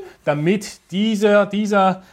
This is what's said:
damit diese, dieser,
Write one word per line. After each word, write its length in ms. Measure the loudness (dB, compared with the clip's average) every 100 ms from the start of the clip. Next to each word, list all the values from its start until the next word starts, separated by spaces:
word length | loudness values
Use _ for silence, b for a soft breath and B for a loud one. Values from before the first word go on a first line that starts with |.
| B B -4
damit 520 | -2 0 -2 -4 -18 _
diese, 560 | -4 -2 0 2 4 2
dieser, 540 | -2 -2 2 2 0 B